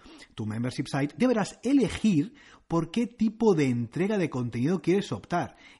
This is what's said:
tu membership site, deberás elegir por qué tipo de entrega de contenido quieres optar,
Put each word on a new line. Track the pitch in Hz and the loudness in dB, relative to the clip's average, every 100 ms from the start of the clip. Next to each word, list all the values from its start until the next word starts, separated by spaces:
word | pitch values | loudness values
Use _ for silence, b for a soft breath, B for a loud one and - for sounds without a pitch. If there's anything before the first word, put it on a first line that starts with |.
| b b b | b b b
tu | - 107 | -8 -6
membership | 107 123 139 131 | -4 -4 -6 -6
site, | 139 147 - | -4 -4 0
deberás | 254 226 - - | 0 0 -2 -6
elegir | 233 285 202 - 220 160 175 - - - - | 0 2 2 0 0 2 0 -6 -20 -20 -4
por | 165 160 | -2 -2
qué | 226 240 | -2 -4
tipo | - 220 - 226 | 0 -2 2 4
de | 165 135 | 4 4
entrega | 120 117 143 196 208 | 0 -2 -2 -2 0
de | 165 | -2
contenido | 127 120 117 135 190 | -2 -4 -2 0 0
quieres | 170 196 - | 0 0 0
optar, | 104 - 175 - - - - | -6 -4 -4 -4 -8 -20 -12